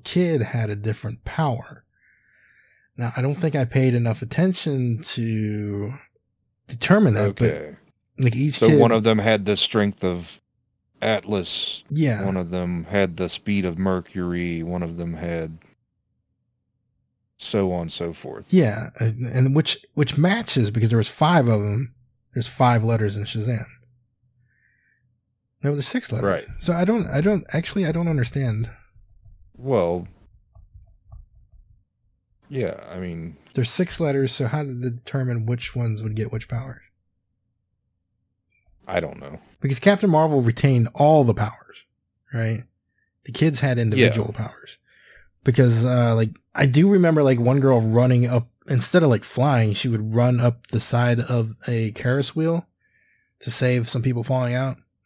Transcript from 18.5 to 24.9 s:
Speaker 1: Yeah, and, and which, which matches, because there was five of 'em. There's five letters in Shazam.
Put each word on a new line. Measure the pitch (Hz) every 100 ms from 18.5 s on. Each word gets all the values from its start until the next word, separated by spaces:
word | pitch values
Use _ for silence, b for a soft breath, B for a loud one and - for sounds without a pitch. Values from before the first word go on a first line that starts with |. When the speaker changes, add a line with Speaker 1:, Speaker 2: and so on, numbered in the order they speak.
Speaker 1:
Yeah, | 185 131 104 120 -
and, | 113 113 120
and | 127 131 143
which, | 156 - _
which | - 143 -
matches, | 170 220 - - 104
because | 113 110
there | 117
was | 104
five | - 151 175 120
of | 110
'em. | 104 104 135 _ _ _ _
There's | - 113
five | - 123 117
letters | 113 113 107 104
in | 104
Shazam. | 113 107 113 - - _ _ _ _ _ _ _ _ _ _ _